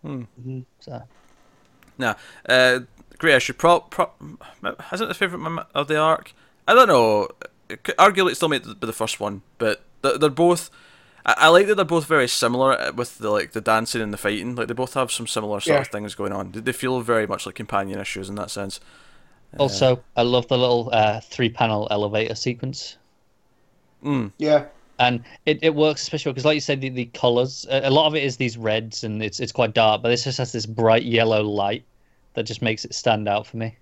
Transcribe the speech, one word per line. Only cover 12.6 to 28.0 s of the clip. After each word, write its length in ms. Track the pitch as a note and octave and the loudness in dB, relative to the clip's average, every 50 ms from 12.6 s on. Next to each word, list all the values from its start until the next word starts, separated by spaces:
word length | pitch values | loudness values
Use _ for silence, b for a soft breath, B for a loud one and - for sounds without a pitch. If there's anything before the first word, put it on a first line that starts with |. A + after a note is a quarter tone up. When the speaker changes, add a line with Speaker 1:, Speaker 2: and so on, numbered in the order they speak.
| C3 C3+ C3 | 2 2 2
Speaker 1:
uh, 180 | - - - - | 2 -2 -6 -4
with 260 | A#2 A#2+ - - - | -6 -8 -8 -8 -8
the, 120 | A2 G#2+ | -4 -2
like, 220 | G#2 G#2 E2+ - - | 0 0 -2 -2 -6
the 80 | A2+ | -6
dancing 400 | G2 - A2 A2 A2+ - - A#2+ A2 | 0 0 0 0 0 -2 -4 -4 -4
and 100 | G#2 G#2 | -4 -6
the 40 | G2+ | -4
fighting. 380 | - G#2 G#2 G#2 F#2 A#2+ B2 | -4 -4 -4 -2 -6 -8 -6
Like, 100 | A#2+ A2+ | -6 -6
they 80 | G2+ A#2+ | -6 -4
both 200 | A#2 B2+ B2 - | -6 -6 -6 -2
have 180 | C#3 C3 A#2 - | -4 -4 -4 -4
some 160 | - A#2+ A2 | -8 -8 -6
similar 320 | - A2 G#2+ G#2 G#2 G2 | -6 -6 -4 -4 -6 -6
sort 140 | - - D#3 | 0 0 0
Speaker 2:
Yeah. 40 | C#3+ C3+ | 0 0
Speaker 1:
of 60 | - | -4
things 280 | - G#2 G#2 G#2 - | -8 -10 -10 -10 -10
going 160 | - G2+ G2+ G2 | -8 -8 -6 -6
on. 180 | G2+ G2 F#2+ | -6 -8 -8
They, 100 | F2+ A2 | -10 -8
they 120 | A2+ B2+ B2 | -6 -6 -6
feel 280 | - - B2+ B2+ B2+ A#2+ | -4 -4 -2 -2 -2 -2
very 260 | A2+ A#2+ A2+ G#2+ G2+ | 0 0 0 0 -2
much 180 | G2 F#2 - | -4 -8 -8
like 80 | - - | -12 -12
companion 460 | - A#2+ - - G2+ G2 G2 G2 G2+ | -12 -12 -4 -4 -4 -4 -4 -8 -10
issues 280 | G2+ - - F#2+ F#2+ F#2+ | -8 -10 -10 -10 -10 -10
in 60 | G2+ | -8
that 140 | G#2 F#2+ - | -10 -10 -10
sense. 300 | - G#2 G2+ G2 - - b b b b b b b b b b b b b _ - | -8 -10 -8 -10 -10 -14 b b b b b b b b b b b b b _ -2
Uh, 120 | - C#3+ | -2 0
Speaker 3:
Also, 380 | C3+ C3 - C#3 C3 B2+ B2+ - - - | 0 2 2 2 2 2 2 -4 -8 -2
I 60 | - A#2+ | 0 0
love 260 | A#2+ B2 B2 A#2+ - | 2 2 0 0 2
the 80 | C3+ | 0
little, 320 | B2 B2+ B2 B2 A#2+ A2+ A#2+ A#2+ | 2 2 4 2 2 0 0 2
uh, 280 | A2+ G#2+ G#2+ G#2 A2+ | 2 2 2 2 -2
three-panel 680 | - - - - C3+ - A#2 - B2 A2+ G#2+ G#2 G#2+ - | -8 -14 -4 -2 -2 -2 0 0 0 0 0 -2 -2 -2
elevator 440 | G#2 G#2 G#2 G2+ G#2 G#2+ A2 A#2 - | -2 -2 -2 -2 0 -2 -2 -2 -4
sequence. 600 | - - B2+ A#2+ A#2 - C3 C3 - - - - _ _ _ _ _ _ _ _ _ _ _ _ _ _ _ _ _ _ _ _ _ - | -6 -6 -6 -6 -6 -8 -10 -10 -10 -14 -16 -18 _ _ _ _ _ _ _ _ _ _ _ _ _ _ _ _ _ _ _ _ _ -6
Speaker 1:
Mm. 300 | C#3+ C#3+ C3 A#2 G2+ - _ | -4 -2 -2 -4 -6 -8 _
Speaker 2:
Yeah. 260 | D3+ D3+ D3+ D3 C#3+ - - _ _ _ _ - | 0 2 2 2 2 -2 -18 _ _ _ _ 0
Speaker 3:
And 260 | B2 B2 B2 A#2+ A#2+ B B B B | 0 2 2 -2 -8 B B B B
it, 120 | - D3+ B2 - | -2 -2 2 2
it 120 | D#3+ D#3 | 0 2
works 280 | D3 D3+ D#3 C#3+ - - | 4 2 2 0 -2 -6
especially 300 | - - D3+ - D3+ C3 | -6 -6 -6 -4 -4 -6
'cause, 100 | C3 B2+ | 0 0
like 100 | D3+ D#3 | 0 0
you 60 | D3+ | 0
said, 200 | C#3 - D3 C3+ | 0 -2 -4 -2
the, 80 | C3 C3+ | -4 -6
the 160 | B2+ B2+ B2 | -6 -6 -8
colours, 600 | A#2 _ - - B2 A#2+ B2 B2 B2 C3 - - - | -8 _ 0 2 2 4 4 0 0 -4 -12 -8 -2
a, 180 | C3+ C3+ C3 C#3 | -2 -2 2 4
a 20 | |
lot 160 | C3 D3+ | 4 4